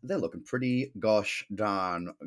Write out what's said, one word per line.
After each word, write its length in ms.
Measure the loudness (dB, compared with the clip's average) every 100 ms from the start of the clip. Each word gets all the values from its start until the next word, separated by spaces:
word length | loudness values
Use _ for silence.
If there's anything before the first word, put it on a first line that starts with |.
they're 140 | -4 -2
looking 260 | -2 -4
pretty 480 | -4 -2 2 2 0 0
gosh 460 | 4 4 4 -4 -6
darn 600 | -2 0 0 0 -2 -6 -10